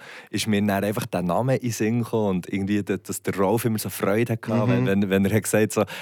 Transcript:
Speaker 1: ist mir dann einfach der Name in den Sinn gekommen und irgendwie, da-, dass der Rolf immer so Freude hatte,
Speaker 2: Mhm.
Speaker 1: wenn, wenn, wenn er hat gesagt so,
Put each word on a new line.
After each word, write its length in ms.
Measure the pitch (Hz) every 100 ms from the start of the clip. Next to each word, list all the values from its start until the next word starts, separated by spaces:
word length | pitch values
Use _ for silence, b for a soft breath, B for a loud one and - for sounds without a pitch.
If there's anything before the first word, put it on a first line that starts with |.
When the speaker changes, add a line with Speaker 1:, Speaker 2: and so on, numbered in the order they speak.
| B B B
Speaker 1:
ist 160 | 101 110
mir 160 | 101
dann 180 | 104 98
einfach 220 | 101 104
der 160 | - 92
Name 360 | 87 87 127 131
in 40 |
den 100 | 123
Sinn 300 | 113 110 120
gekommen 340 | 110 113 104 92
und 120 | -
irgendwie, 340 | 101 98 104
da-, 140 | 95 95
dass 240 | - 92
der 160 | - 95
Rolf 300 | 98 113 117
immer 120 | 107
so 120 | 101
Freude 420 | - 95 107 117
hatte, 180 | 113 -
Speaker 2:
Mhm. 180 | 113 107
Speaker 1:
wenn, 180 | 123 123
wenn, 240 | 98 101
wenn 140 | 98 98
er 80 | 107
hat 60 |
gesagt 300 | - 107 107
so, 100 | - 101 B